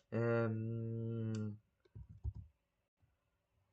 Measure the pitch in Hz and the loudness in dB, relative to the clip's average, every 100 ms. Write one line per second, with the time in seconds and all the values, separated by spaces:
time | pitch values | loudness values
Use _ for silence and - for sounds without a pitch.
0 | _ 113 117 117 113 113 113 113 113 113 | _ 2 4 4 4 2 0 -2 -2 -2
1 | 113 113 110 110 107 104 _ _ _ - | -2 -2 0 0 -2 -6 _ _ _ -16
2 | - - - - - _ _ _ _ _ | -14 -6 -4 -4 -8 _ _ _ _ _
3 | _ _ _ _ _ _ _ | _ _ _ _ _ _ _